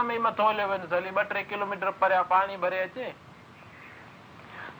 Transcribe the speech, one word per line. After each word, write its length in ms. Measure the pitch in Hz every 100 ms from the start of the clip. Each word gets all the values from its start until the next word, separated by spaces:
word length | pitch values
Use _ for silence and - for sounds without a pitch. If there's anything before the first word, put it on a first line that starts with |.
| 233
ئي 80 | 233
مٿو 320 | 226 208 214
هليو 180 | 214 196
ويندس، 240 | 196 170
هلي 180 | 180 190
ٻه 120 | 190
ٽي 200 | 202 202
ڪلوميٽر 480 | 190 202 202 196 190
پريان 340 | 185 190 185 180
پاڻي 280 | 185 196 196
ڀري 220 | 180 185
اچي." 320 | 185 254 220 - - - - - - - - - - - - - - - - -